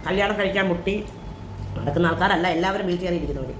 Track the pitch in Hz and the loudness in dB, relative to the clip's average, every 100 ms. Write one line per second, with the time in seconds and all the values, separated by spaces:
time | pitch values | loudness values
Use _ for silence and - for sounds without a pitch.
0 | 156 190 202 208 196 196 190 175 - 208 | 0 2 2 2 2 2 2 0 0 -2
1 | 208 - - - - - - - - 160 | -4 -12 -12 -12 -12 -10 -8 -4 -2 2
2 | 170 165 302 170 180 165 190 196 185 175 | 2 4 2 4 2 2 2 0 0 0
3 | 180 175 151 143 131 | 0 0 -2 -4 -6